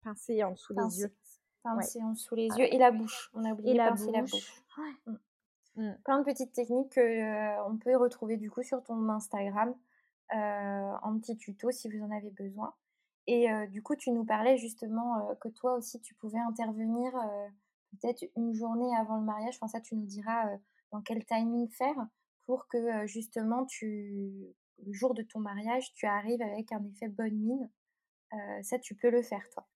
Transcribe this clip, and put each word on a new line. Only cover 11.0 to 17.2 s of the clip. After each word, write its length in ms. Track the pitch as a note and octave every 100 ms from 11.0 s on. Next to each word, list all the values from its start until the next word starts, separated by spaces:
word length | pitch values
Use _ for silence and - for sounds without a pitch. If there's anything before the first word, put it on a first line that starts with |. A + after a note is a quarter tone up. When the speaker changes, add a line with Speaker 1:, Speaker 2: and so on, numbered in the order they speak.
Speaker 2:
en 160 | G#3+ A3
petit 180 | A3 A3
tuto 340 | - G3+ A#3
si 180 | B3+ A3+
vous 140 | G#3+
en 80 | G#3+
avez 200 | G#3+ G#3
besoin. 440 | G3 G3 G3+ A3 - _ _ _ _ -
Et 220 | A#3+ A#3
heu, 160 | G#3+ G#3
du 140 | G3
coup, 120 | A3
tu 160 | D4 -
nous 140 | A#3
parlais 320 | A3 G#3+ A#3 C4
justement, 760 | A3+ - A3 A3 A#3+ A3+ G#3
heu, 40 | G#3
que 80 | A3+
toi 260 | A3 B3+
aussi, 240 | B3 A#3 A#3
tu 120 | -
pouvais 240 | - A3 A3
intervenir, 760 | A#3 A3+ A3 A3 A3 A#3 B3+
heu, 320 | B3+